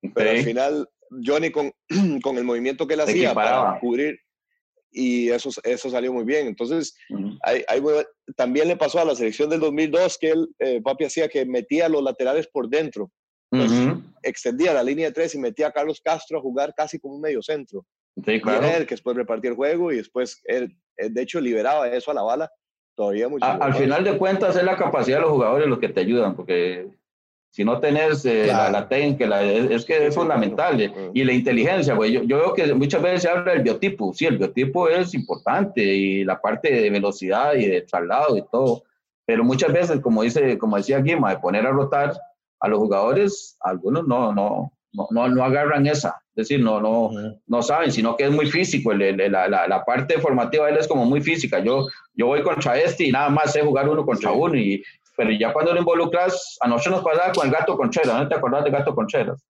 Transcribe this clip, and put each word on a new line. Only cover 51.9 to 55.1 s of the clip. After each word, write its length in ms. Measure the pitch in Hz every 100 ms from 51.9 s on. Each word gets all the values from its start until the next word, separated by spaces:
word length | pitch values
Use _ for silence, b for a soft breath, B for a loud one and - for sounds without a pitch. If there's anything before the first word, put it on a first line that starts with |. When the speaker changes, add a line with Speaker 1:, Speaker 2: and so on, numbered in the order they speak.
| B B -
Speaker 2:
yo 100 | 120
voy 140 | 147
contra 380 | 170 151 147 123
este 240 | 170 - 160
y 60 |
nada 180 | 127 143
más 220 | 147 147
sé 80 | 151
jugar 260 | 147 135 139
uno 140 | 151 143
contra 260 | 110 -
Speaker 1:
Sí. 60 | 101
Speaker 2:
uno, 160 | 165 147
y, 280 | 101 98 B B _